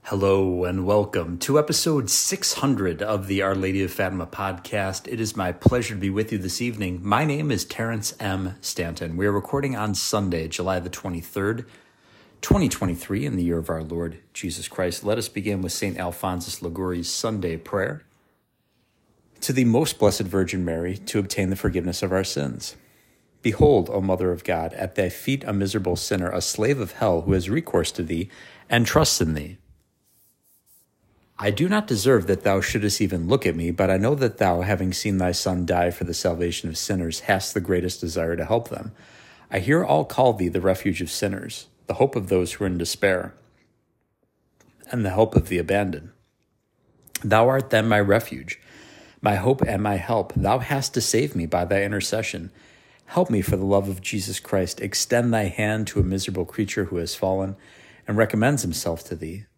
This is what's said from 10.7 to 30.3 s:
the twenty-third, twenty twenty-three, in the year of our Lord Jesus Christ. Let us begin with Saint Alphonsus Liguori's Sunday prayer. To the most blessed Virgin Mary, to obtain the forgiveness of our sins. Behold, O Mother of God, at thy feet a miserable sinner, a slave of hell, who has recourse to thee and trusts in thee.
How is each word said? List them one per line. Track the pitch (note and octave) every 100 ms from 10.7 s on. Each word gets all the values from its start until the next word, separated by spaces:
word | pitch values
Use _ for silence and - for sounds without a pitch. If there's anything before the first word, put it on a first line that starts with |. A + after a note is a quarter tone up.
| F#2
the | E2+
twenty-third, | - G2 E2+ E2 - G2 D#2 - - _ _ _ - - _
twenty | - G3+ F3
twenty-three, | - F#2 E2+ - G2+ C#2+
in | F#2
the |
year | E2+ E2+
of | D#2+
our | D#2+
Lord | D#2+ E2+ E2+ E2+ _
Jesus | - F2+ E2 F2+
Christ. | - F2+ E2
Let | G#2 A2
us | A2+
begin | - G2+ G2
with | F2+
Saint | - G2+ F2+
Alphonsus | F2+ F2 F#2+ F2+ F2 -
Liguori's | F2 E2 F#2 F2 E2+
Sunday | - A#2 A2 F2+ E2
prayer. | - G#2 F#2+ D3+ _ _ _ _ _ _ _ _ _ _ _ _ _ _
To | -
the | C3 A#2+
most | A#2 B2+ -
blessed | G#2 -
Virgin | F#2+ F#2+ F2+ F#2+
Mary, | F2 E2 F2 G#2
to | - G#2+
obtain | G2 - F#2+
the | F#2+
forgiveness | G#2 F2 F2 E2+
of | F#2+
our | F#2
sins. | F#2+ - C#2+ A#1 - - _ _ _ _ _ _
Behold, | A#2 G#2 D3+ B2 D#2+
O | G#2
Mother | F#2+ F#2 F#2
of | F2 -
God, | E2+ E2 -
at | F2+ -
thy | F2+
feet | - - C3+
a | -
miserable | G2+ G2 G#2+ F#2 F2
sinner, | - G2+ F2
a | F2+
slave | - - A2 C#3+
of | F#2+
hell, | - A2 E2+
who | E2+
has | F#2+ F2+
recourse | C3+ - F2+ D#2+
to | -
thee | D#2+ E2 F#2+ - - - -
and | A#2 A2+
trusts | D3+ D#3 -
in | E2
thee. | D#2 D2 F#2 _ _ _ _ _ _ _